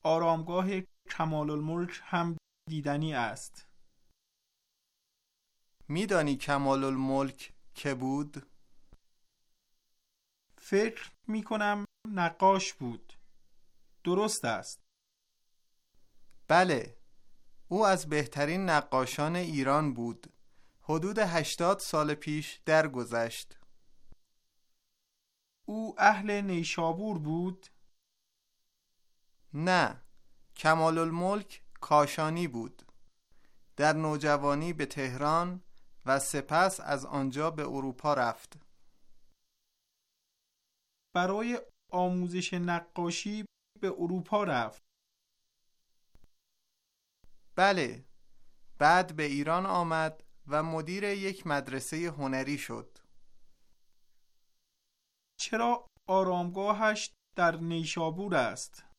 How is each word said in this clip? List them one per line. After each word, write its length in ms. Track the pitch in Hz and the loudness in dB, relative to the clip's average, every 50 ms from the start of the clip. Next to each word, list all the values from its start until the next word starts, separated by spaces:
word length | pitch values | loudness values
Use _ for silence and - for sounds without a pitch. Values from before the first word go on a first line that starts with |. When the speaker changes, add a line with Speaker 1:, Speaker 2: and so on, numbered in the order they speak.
Speaker 1:
آرامگاه 640 | - 156 160 165 170 165 165 165 160 170 170 185 185 190 202 185 185 - _ _ _ - | 2 2 2 4 4 4 2 2 0 -2 0 0 0 0 -2 -4 -6 -8 _ _ _ -14
کمال 400 | - - 165 165 156 151 151 151 | -4 -2 0 0 0 0 0 -2
الملک 500 | 151 151 151 156 165 175 175 170 - - - | -2 -2 -2 -2 -2 -2 -2 -4 -6 -14 -8
هم 320 | - - 175 170 170 170 156 _ _ _ _ _ - | -2 -2 0 0 -2 -4 -8 _ _ _ _ _ -8
دیدنی 460 | 156 156 139 143 143 147 156 160 151 | -6 -4 -2 0 0 0 0 -2 0
است. 520 | 127 117 110 98 - - - - - - - - - - _ _ _ _ _ _ _ _ _ _ _ _ _ _ _ _ _ _ _ _ _ _ _ _ _ _ _ _ _ _ _ _ _ _ _ _ _ _ _ - - | 0 -2 -2 -2 -8 -12 -16 -18 -20 -20 -20 -20 -20 -20 _ _ _ _ _ _ _ _ _ _ _ _ _ _ _ _ _ _ _ _ _ _ _ _ _ _ _ _ _ _ _ _ _ _ _ _ _ _ _ -10 -4
Speaker 2:
می‌دانی 480 | 143 170 214 202 196 170 151 147 139 | -2 -2 0 2 2 2 4 2 0
کمال 480 | 135 - 147 143 139 139 139 135 135 135 | -2 0 0 0 2 4 2 2 2 2
الملک 680 | 135 135 131 135 135 135 135 139 135 123 - - - - - - - - | 0 0 0 0 0 2 0 0 -2 -4 -12 -20 -20 -20 -20 -20 -20 -18
که 200 | - - 143 135 | -6 -4 -4 -4
بود؟ 520 | 127 131 131 135 143 147 147 - 143 - _ - - - _ - - - - - _ _ _ _ _ _ _ _ _ _ _ _ _ _ _ _ _ _ _ _ _ _ _ _ _ _ _ _ _ _ _ _ - | -2 -2 -2 -2 -2 -4 -6 -8 -16 -18 _ -20 -20 -20 _ -20 -20 -20 -20 -20 _ _ _ _ _ _ _ _ _ _ _ _ _ _ _ _ _ _ _ _ _ _ _ _ _ _ _ _ _ _ _ _ -20
Speaker 1:
فکر 540 | - - 190 196 220 233 220 - - - - _ _ | -6 0 2 2 2 0 -2 -8 -16 -18 -20 _ _
می‌کنم 580 | - 214 220 208 - 220 214 208 208 208 202 202 - _ _ _ 226 | -6 -6 -4 -4 -4 -2 0 0 0 0 -2 -4 -10 _ _ _ -6
نقاش 640 | 208 185 175 165 156 - 190 190 196 185 180 - | -2 0 0 0 2 4 6 6 6 6 2 -2
بود. 400 | - - 131 123 117 113 - - - - - - - - - - - - - - _ - - - - _ - | -6 -8 -8 -8 -8 -10 -14 -18 -20 -20 -20 -20 -20 -20 -20 -20 -20 -20 -20 -20 _ -20 -20 -20 -20 _ -2
درست 400 | 170 180 190 214 214 214 - - | 0 2 2 2 0 -2 -2 -2
است. 360 | 120 110 92 - - - - _ _ _ _ _ _ _ _ _ _ _ _ _ _ _ _ _ _ _ _ _ _ _ - - _ _ - - - - - - - | -2 -2 -2 -6 -10 -16 -18 _ _ _ _ _ _ _ _ _ _ _ _ _ _ _ _ _ _ _ _ _ _ _ -20 -20 _ _ -20 -20 -20 -20 -20 0 4
Speaker 2:
بله، 480 | 156 - - 180 151 123 110 - - - - - - - - - - - - - - - - - | 6 6 6 6 2 0 -2 -6 -14 -20 -20 -20 -20 -20 -20 -20 -20 -20 -20 -20 -20 -20 -8 -4
او 180 | 175 202 220 | 2 4 6
از 220 | 196 190 - 160 151 | 6 4 4 0 0
بهترین 600 | 151 151 143 - - 143 143 147 170 190 196 180 | 0 0 0 0 0 0 0 0 0 0 2 4
نقاشان 640 | 160 147 147 - - 131 131 123 - - 147 156 170 | 2 2 2 2 0 0 0 0 -2 -2 -2 0 0
ایران 580 | 175 180 165 156 139 131 135 139 151 156 147 127 | -2 -2 -2 -2 0 2 4 4 4 2 0 -2
بود. 380 | 117 117 117 113 - - - _ _ - - - - - - _ _ | -2 -6 -6 -6 -10 -16 -20 _ _ -20 -20 -20 -20 -20 -20 _ _
حدود 360 | - - 156 160 156 196 208 220 | -4 -2 0 0 0 -2 0 0
هشتاد 600 | 214 180 165 170 147 - - - 175 175 202 196 | 0 2 2 0 0 0 -2 0 2 2 2 2
سال 360 | - - - 156 151 151 147 | -2 -2 0 0 2 2 -2
پیش 460 | 147 - 156 151 156 147 - - - - | -4 -4 -6 -4 -4 -6 -8 -12 -8 0
درگذشت. 960 | - 156 156 156 151 131 123 117 - 117 117 117 113 - - - - - - - - - - _ - - - - - - _ _ _ _ _ _ _ _ _ _ _ _ _ _ _ _ _ _ _ _ _ _ _ _ _ _ _ _ _ _ | 4 6 6 6 4 -2 -6 -6 -2 -2 -2 -2 -2 -4 -10 -12 -14 -18 -20 -20 -20 -20 -20 _ -20 -20 -20 -20 -20 -20 _ _ _ _ _ _ _ _ _ _ _ _ _ _ _ _ _ _ _ _ _ _ _ _ _ _ _ _ _ _
Speaker 1:
او 280 | - 208 220 220 220 - - | -6 -4 -4 -4 -6 0 6
اهل 420 | 208 202 214 196 202 214 208 202 | 6 6 6 6 0 -2 -2 -2
نیشابور 760 | 202 196 180 170 165 - - - 165 165 170 175 208 220 208 165 | 0 0 0 0 -2 -2 -2 0 0 0 0 -2 -2 -4 -4 -4
بود؟ 480 | 151 151 160 170 180 190 185 185 - - _ - - - _ _ _ _ _ _ _ _ _ _ _ _ _ _ _ _ _ _ _ _ _ _ _ _ _ _ _ _ _ _ - - - | -2 -2 -2 -2 -2 -4 -4 -8 -16 -20 _ -20 -20 -20 _ _ _ _ _ _ _ _ _ _ _ _ _ _ _ _ _ _ _ _ _ _ _ _ _ _ _ _ _ _ -20 -10 -6
Speaker 2:
نه، 480 | 147 160 185 185 175 147 113 - - - - - - - - - - - _ - | -2 2 4 6 6 4 4 0 -6 -16 -20 -20 -20 -20 -20 -20 -20 -20 _ -16
کمال 420 | - - 156 160 160 160 160 160 165 | 2 4 4 6 6 6 4 4 4
الملک 640 | 165 165 160 170 175 185 202 214 202 - - - - - - - | 0 0 0 0 0 0 0 -2 -4 -10 -16 -18 -18 -18 -14 -14
کاشانی 680 | - - 156 147 147 143 - - 156 156 160 170 175 156 | 0 6 6 6 6 4 2 -2 -2 0 0 -2 -2 -4
بود. 340 | 120 117 113 127 - - - - - - - - _ _ _ _ - - - - - - - - - | -4 -6 -8 -8 -12 -18 -20 -20 -20 -20 -20 -20 _ _ _ _ -20 -20 -20 -20 -20 -20 -20 -16 -2
در 160 | - 143 156 | 2 4 4
نوجوانی 800 | 156 160 160 156 151 147 147 151 147 143 139 143 143 147 156 175 | 4 4 2 0 0 0 2 2 2 4 4 2 2 2 0 -4
به 140 | 170 151 147 | -2 -4 -4
تهران 760 | 139 - 147 135 131 123 131 143 151 160 165 175 180 180 185 - - - - - - - - - | -4 -4 -4 -4 -4 -4 -2 0 2 2 2 2 0 -6 -10 -12 -18 -20 -20 -20 -20 -20 -10 0
و 120 | 131 135 139 | 0 2 2
سپس 600 | 135 - - 143 135 - 151 165 185 190 190 - | 2 -2 -4 -4 -4 0 2 4 4 4 2 -4
از 260 | - 147 147 131 131 | -4 -4 -4 -4 -4
آنجا 440 | - 143 139 135 135 123 143 156 165 | -6 -4 -2 -2 -2 -2 -2 -4 -2
به 120 | 160 151 | -2 -4
اروپا 520 | 147 135 127 139 131 135 127 - - 151 147 | -6 -4 -4 -4 -4 -6 -8 -4 0 0 2
رفت. 440 | 135 123 117 113 - - - - - - - - _ - - _ _ - - - - - - _ _ _ _ _ _ _ _ _ _ _ _ _ _ _ _ _ _ _ _ _ _ _ _ _ _ _ _ _ _ _ _ _ _ _ _ _ | 2 2 0 -2 -6 -14 -20 -20 -20 -20 -20 -20 _ -20 -20 _ _ -20 -20 -20 -20 -20 -20 _ _ _ _ _ _ _ _ _ _ _ _ _ _ _ _ _ _ _ _ _ _ _ _ _ _ _ _ _ _ _ _ _ _ _ _ _
Speaker 1:
برای 460 | 180 180 185 196 208 226 240 240 - - - _ _ _ _ | 0 0 0 0 -2 -2 -4 -4 -6 -8 -14 _ _ _ _
آموزش 640 | - 180 180 180 180 180 180 175 175 185 180 - - | -2 -2 0 0 0 -2 -2 -2 -4 -4 -4 -4 -4
نقاشی 880 | 180 175 175 175 170 170 - - - 175 170 170 - - 202 208 214 202 - _ _ _ _ _ - | -4 -2 -2 -2 -4 -4 -8 -6 -4 -4 -4 -4 -4 -6 -6 -6 -6 -8 -12 _ _ _ _ _ -6
به 80 | - 190 | -4 -4
اروپا 560 | - - 170 170 185 180 165 - 214 208 202 | -2 -2 -4 -2 -2 -4 -2 0 0 0 2
رفت؟ 380 | 180 143 123 113 107 - - _ _ _ _ _ _ _ _ _ _ _ _ _ _ _ _ _ _ _ _ _ _ _ _ _ _ _ - - - _ _ _ _ _ _ _ _ _ _ _ _ _ _ _ _ _ _ _ - - - - - - | 2 0 0 0 -2 -6 -14 _ _ _ _ _ _ _ _ _ _ _ _ _ _ _ _ _ _ _ _ _ _ _ _ _ _ _ -20 -20 -20 _ _ _ _ _ _ _ _ _ _ _ _ _ _ _ _ _ _ _ -20 -20 -20 -20 -10 0
Speaker 2:
بله، 480 | - 185 196 196 180 143 117 110 123 139 - - - - - - - - - - - - - - - | 4 4 4 4 2 -2 -4 -4 -10 -16 -20 -20 -20 -20 -20 -20 -20 -20 -20 -20 -20 -20 -18 -2 4
بعد 380 | 147 151 170 185 185 165 156 | 6 6 6 6 4 0 -2
به 60 | 151 | -4
ایران 440 | 151 147 139 143 143 156 165 180 190 | -2 -2 -2 -2 0 0 0 0 0
آمد 560 | 196 185 180 175 165 160 160 160 156 160 - - - - - - | 0 0 0 0 2 0 0 0 -2 -4 -8 -20 -20 -20 -20 -10
و 160 | 143 143 151 | -2 -2 0
مدیر 420 | 156 165 160 160 160 156 180 202 202 | 0 0 -2 -4 -4 -4 -6 -4 -4
یک 420 | 208 202 202 196 190 190 196 - | -4 -4 -4 -4 -6 -6 -6 -4
مدرسهٔ 600 | 170 147 143 139 123 127 135 127 - - 160 170 170 | -2 -2 -2 -2 -4 -6 -6 -6 -6 -6 -4 -4 -4
هنری 500 | 151 143 139 135 131 131 131 139 147 139 | -4 -4 -4 -2 -2 -2 -2 -2 -4 -6
شد. 400 | - - 113 113 - - - - _ _ - - - - - - - - - _ - _ - _ _ _ _ _ _ _ _ _ _ _ _ _ _ _ _ _ _ _ _ _ _ _ _ _ _ _ _ _ _ _ _ - | -6 -8 -10 -10 -12 -14 -20 -20 _ _ -20 -20 -20 -20 -20 -20 -20 -20 -20 _ -20 _ -20 _ _ _ _ _ _ _ _ _ _ _ _ _ _ _ _ _ _ _ _ _ _ _ _ _ _ _ _ _ _ _ _ -10
Speaker 1:
چرا 460 | - - - 220 233 240 240 240 - - _ _ _ - | -8 -4 -2 0 2 2 2 0 -2 -16 _ _ _ 2
آرامگاهش 1000 | 185 190 190 185 180 175 175 175 180 190 196 208 214 202 220 214 214 214 - - _ _ _ _ _ | 2 4 4 4 2 0 0 -2 -2 -2 0 0 2 2 2 2 2 0 -6 -10 _ _ _ _ _
در 200 | - 175 170 165 | 2 2 2 2
نیشابور 800 | 165 165 165 165 165 165 156 - 180 165 160 160 180 202 202 170 | 0 -4 -4 -2 -2 -4 -4 -2 -2 -2 -2 -2 -4 -4 0 2
است؟ 500 | 143 123 110 - - - - - - - - - | 2 2 2 -2 -6 -12 -14 -16 -20 -20 -20 -20